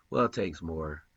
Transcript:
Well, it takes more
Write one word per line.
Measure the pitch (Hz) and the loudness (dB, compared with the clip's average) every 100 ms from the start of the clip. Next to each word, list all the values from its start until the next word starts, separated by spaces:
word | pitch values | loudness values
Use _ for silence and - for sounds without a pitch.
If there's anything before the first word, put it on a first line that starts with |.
| _ | _
Well, | 127 117 | 2 2
it | |
takes | 123 92 80 | 2 -2 -2
more | 82 80 78 76 - | -4 -2 -2 -6 -12